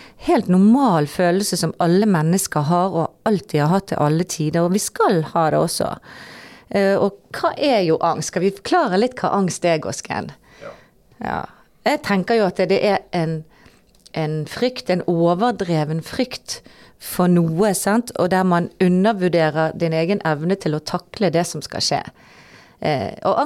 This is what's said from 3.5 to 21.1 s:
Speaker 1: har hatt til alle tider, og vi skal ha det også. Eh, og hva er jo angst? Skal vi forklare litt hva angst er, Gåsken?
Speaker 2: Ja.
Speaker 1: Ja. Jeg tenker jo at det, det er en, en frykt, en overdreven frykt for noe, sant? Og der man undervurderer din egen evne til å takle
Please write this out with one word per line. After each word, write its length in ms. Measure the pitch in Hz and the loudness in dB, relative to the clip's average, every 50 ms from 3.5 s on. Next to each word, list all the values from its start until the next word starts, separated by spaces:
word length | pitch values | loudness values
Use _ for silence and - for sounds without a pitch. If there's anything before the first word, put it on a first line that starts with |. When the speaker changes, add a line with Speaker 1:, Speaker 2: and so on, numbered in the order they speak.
| - 147 | 0 2
Speaker 1:
har 140 | 143 151 180 | 2 2 2
hatt 180 | 196 190 - | 0 0 -2
til 80 | - - | -2 0
alle 240 | 143 147 156 160 180 | 0 2 2 0 -2
tider, 400 | - - - 151 151 156 170 170 | -2 -4 -4 -2 0 0 0 2
og 80 | 175 | 2
vi 80 | 185 214 | 0 -2
skal 400 | - - - - 427 349 202 160 151 - - | -2 -4 -2 0 2 2 2 0 0 -2 -2
ha 160 | 170 160 156 | 0 0 2
det 80 | 151 151 | 2 2
også. 320 | 160 165 - - - - - - - - - - - - - - - - - - - - - | 0 0 -2 -4 -4 -4 -6 -10 -14 -20 -20 -20 -20 -20 -20 -20 -20 -20 -20 -20 -10 -4 0
Eh, 220 | 202 196 196 196 - | 0 2 2 2 2
og 220 | 185 196 196 - _ _ - | 0 0 -2 -6 _ _ -6
hva 160 | - - - - | -4 -4 -4 -2
er 280 | - - 285 247 214 180 | 0 0 2 2 2 2
jo 120 | 160 160 - | 2 2 2
angst? 300 | - 170 151 160 151 - | 2 0 -2 -2 -6 -6
Skal 140 | - - 175 | -4 -2 -2
vi 80 | 196 196 | -2 -2
forklare 440 | - - - 330 359 311 220 180 190 | -4 -4 0 0 2 2 2 2 0
litt 160 | 233 247 - - | 0 0 -2 -4
hva 140 | - 165 - 202 | -2 -2 0 0
angst 280 | 196 170 - - - 175 | 0 -2 -2 -2 0 0
er, 100 | 165 156 | 0 0
Gåsken? 500 | - 92 - - - - - - - - - - _ _ - - | -2 -6 -8 -8 -10 -8 -8 -8 -8 -10 -14 -18 _ _ -20 -20
Speaker 2:
Ja. 100 | - - - - _ _ _ _ _ _ _ - | -18 -18 -18 -20 _ _ _ _ _ _ _ -10
Speaker 1:
Ja. 200 | - - - - - - - - _ _ _ _ - | -8 -6 -6 -6 -8 -10 -16 -20 _ _ _ _ -2
Jeg 160 | 240 294 302 | -2 -2 0
tenker 380 | 294 - 202 190 180 - 233 226 | 0 0 0 0 2 2 2 2
jo 80 | 208 180 | 2 0
at 100 | 180 - | 0 0
det, 120 | 185 175 | 0 2
det 80 | 196 190 | 2 2
er 220 | - 214 196 - - - - | 2 2 0 0 -2 -4 -4
en, 240 | 175 160 160 160 156 156 - _ _ - - _ _ _ _ _ _ _ - - 160 | -2 -2 -2 -4 -6 -8 -14 _ _ -20 -20 _ _ _ _ _ _ _ -10 -6 -4
en 220 | 156 156 156 156 151 - | -4 -4 -4 -4 -6 -8
frykt, 400 | - - 240 254 247 - - - | -4 -4 -2 -2 -2 -4 -4 -2
en 140 | 180 175 - | -2 -2 0
overdreven 960 | - 175 165 170 170 175 175 226 247 220 185 196 175 170 156 151 156 156 165 | 0 0 2 2 2 2 2 0 0 0 -2 -2 -2 0 0 0 -2 -4 -6
frykt 580 | - - - - 240 - - - - - - - - - - - - - _ _ | -6 -6 -4 -4 -4 -4 -6 -12 -12 -14 -14 -14 -16 -20 -20 -20 -20 -20 _ _
for 320 | - - - - 180 180 | -16 -6 -2 0 2 4
noe, 400 | 180 175 170 160 160 165 214 214 185 - | 4 4 2 2 0 2 2 2 0 0
sant? 320 | - 196 208 240 240 - - - | 0 0 0 0 -2 -2 -2 -2
Og 140 | 170 180 190 | 0 0 2
der 120 | 185 185 185 | 2 2 2
man 220 | 175 170 175 - - - | 2 2 0 -2 -2 0
undervurderer 920 | 185 180 180 180 190 226 226 190 180 180 160 170 160 156 143 160 160 156 - - | 2 2 4 4 4 2 2 2 0 0 2 2 2 2 2 0 -2 -2 -2 -2
din 160 | 170 165 160 | -2 -2 0
egen 280 | 160 165 170 208 202 - | 0 0 0 -2 0 0
evne 320 | 160 156 143 156 175 196 190 | -2 -2 0 0 -2 -2 -2
til 160 | - 175 151 | -2 -2 -2
å 80 | 156 | -2
takle 480 | - - - 175 - - | -4 -6 -6 -6 -8 -12